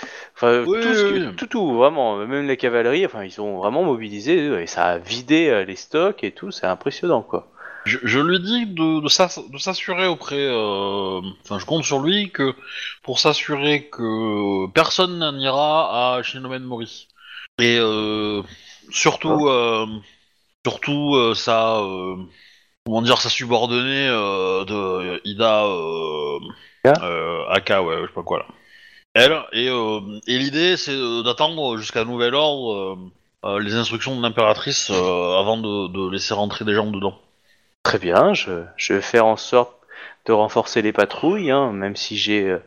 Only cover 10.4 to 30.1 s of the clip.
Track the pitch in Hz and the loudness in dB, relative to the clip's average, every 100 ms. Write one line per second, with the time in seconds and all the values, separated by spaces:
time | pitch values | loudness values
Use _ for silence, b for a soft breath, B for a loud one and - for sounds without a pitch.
10.4 | 139 120 107 98 98 101 98 92 95 95 | 0 0 0 -2 -2 -2 -4 -6 -8 -14
11.4 | - 104 - 160 143 139 147 202 202 - | -10 -8 -2 -2 0 -2 0 0 -2 -4
12.4 | 135 123 B B B B - 123 156 147 | -4 -4 B B B B -6 0 2 2
13.4 | - 147 147 147 - - 117 110 113 104 | -2 -2 0 0 -2 -6 -4 -2 -2 0
14.4 | 101 98 95 123 156 - 185 175 160 139 | 0 0 0 2 2 2 0 0 -6 -2
15.4 | 135 135 151 156 135 113 123 127 120 131 | -2 0 2 2 0 0 0 0 -4 -10
16.4 | 131 131 127 120 117 - - B B B | -10 -10 -8 -10 -10 -12 -20 B B B
17.4 | B - 117 120 113 107 107 107 104 104 | B 2 4 4 4 2 -2 -2 -2 -4
18.4 | 95 B B B - - 160 - 160 156 | -6 B B B -10 2 2 2 0 2
19.4 | 147 127 117 113 110 107 b b b b | 4 2 2 0 -2 -8 b b b b
20.4 | b _ - - - 143 147 139 117 107 | b _ -6 -4 -4 -2 2 4 4 2
21.4 | - 113 113 110 101 95 92 92 92 b | 2 2 4 2 0 -4 -6 -8 -12 b
22.4 | b b b b - 110 117 123 120 - | b b b b -4 0 4 4 2 -2
23.4 | 123 117 120 120 131 135 139 117 101 98 | 0 0 2 0 0 0 0 0 0 0
24.4 | 92 95 95 104 95 92 90 90 101 101 | 0 -2 -2 -4 -2 -2 -4 -6 -8 0
25.4 | 95 107 104 92 82 82 80 78 73 71 | 2 4 2 -2 -4 -4 -4 -4 -4 -6
26.4 | - B B B 123 156 90 85 82 85 | -10 B B B 4 4 2 -4 -4 -4
27.4 | 76 98 - 101 87 82 87 - 85 82 | 0 0 2 2 2 -2 -4 -8 -4 -4
28.4 | - b b b b b b 110 131 156 | -4 b b b b b b 6 6 6
29.4 | 123 110 123 127 110 107 101 | -2 -2 0 0 -2 -4 -6